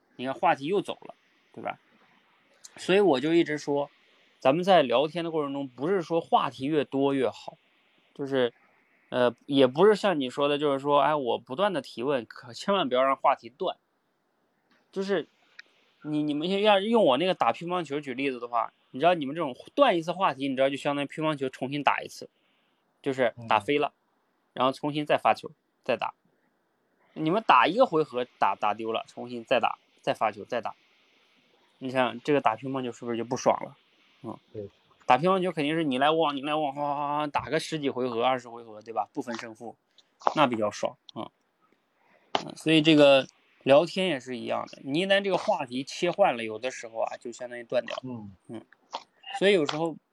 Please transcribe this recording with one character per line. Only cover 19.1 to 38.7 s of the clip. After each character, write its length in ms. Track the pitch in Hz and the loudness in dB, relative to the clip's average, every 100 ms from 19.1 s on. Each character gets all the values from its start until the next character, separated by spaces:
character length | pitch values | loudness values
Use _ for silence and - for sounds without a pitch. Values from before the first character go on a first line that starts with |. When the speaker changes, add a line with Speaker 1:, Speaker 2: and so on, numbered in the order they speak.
Speaker 1:
你 120 | 180 135 | 2 -2
们 100 | 151 | -4
这 60 | |
种 140 | 151 123 - - | -6 -6 -6 2
断 200 | 269 180 | 4 4
一 60 | |
次 100 | 160 | -2
话 220 | 185 185 | -2 -2
题， 160 | 135 139 | -2 -4
你 60 | 127 | 0
知 60 | |
道 80 | 135 | 0
就 60 | 139 | 0
相 200 | 151 143 | -4 -4
当 100 | 139 | -6
于 20 | |
乒 160 | - | -4
乓 120 | 156 147 | -4 -2
球 120 | 135 | -6
重 200 | - 131 | -6 -8
新 140 | 147 | -2
打 180 | 131 101 | 0 0
一 60 | - | -4
次， 220 | - - _ _ _ _ _ _ _ | -14 -20 _ _ _ _ _ _ _
就 100 | - | -6
是 220 | 131 123 - 117 | 0 0 0 0
打 120 | 110 | 0
飞 180 | 104 147 | 2 -2
了， 120 | 143 | -2
Speaker 2:
嗯。 120 | _ _ _ _ _ _ | _ _ _ _ _ _
Speaker 1:
然 120 | - 127 | -2 -2
后 60 | |
重 200 | 135 147 | 0 -6
新 140 | 147 147 | -4 0
再 120 | 143 | 2
发 180 | 117 110 | 2 0
球， 160 | - - _ _ | -2 -18 _ _
再 120 | - 117 | -4 -4
打。 200 | - - _ _ _ _ _ _ _ _ _ | -4 -12 _ _ _ _ _ _ _ _ _
你 160 | - 156 | -6 -2
们 140 | 196 226 | 0 6
打 220 | 131 120 | 6 6
一 80 | 190 | 4
个 100 | 175 | 2
回 180 | 160 | 2
合， 220 | 151 120 123 - | -2 -4 -8 -2
打， 160 | 110 101 | -2 0
打 180 | 107 | -2
丢 180 | 104 113 | -4 -4
了， 140 | 110 - | -6 -6
重 220 | - 120 | -14 -12
新 160 | 123 113 | -10 -2
再 140 | 123 | -2
打， 180 | 107 - _ _ | -2 -14 _ _
再 120 | - | -6
发 180 | 131 110 | -2 -2
球， 120 | 107 | -4
再 160 | 95 123 | -8 -8
打。 140 | 104 - _ _ _ _ _ _ _ _ _ _ | -8 -14 _ _ _ _ _ _ _ _ _ _
你 120 | 131 | -6
想 280 | 131 123 117 | 0 0 0
这 120 | - | 0
个 80 | 143 | 2
打 140 | 135 110 | 2 -2
乒 160 | 135 | -4
乓 120 | 135 | -6
球 80 | 127 | -6
是 140 | 113 120 | -8 -6
不 60 | |
是 60 | 117 | -6
就 60 | |
不 140 | 117 123 | -4 -2
爽 180 | - - | 2 0
了？ 140 | - - _ _ _ _ | 0 -16 _ _ _ _
嗯。 140 | 113 - _ | -14 -14 _
Speaker 2:
对。 180 | 110 101 _ _ _ - | -14 -14 _ _ _ 2
Speaker 1:
打 120 | 127 | 2
乒 120 | 170 | 4
乓 100 | 190 | 2
球 100 | 180 | 0
肯 100 | 165 | -2
定 100 | 143 | -2
是 120 | 160 156 | -2 -2
你 120 | 127 | 0
来 140 | 143 | 2
我 60 | 160 | 2
往， 180 | 156 143 | 0 -2
你 60 | |
来 120 | 143 | -4
我 100 | 151 | -4
往， 100 | 151 | -4
哗， 100 | 139 | -4
哗， 120 | 147 143 | -6 -4
哗， 220 | 143 147 | -4 -4
哗， 80 | 151 | -4
打 180 | 143 120 | -4 -4
个 140 | 151 | -4
十 200 | - 160 | -4 -4
几 100 | 139 | -4
回 200 | 123 127 | -4 -4
合、 140 | 113 | 0
二 140 | 123 131 | 0 0
十 120 | 120 | -4
回 120 | 117 | -18
合， 180 | 117 | -18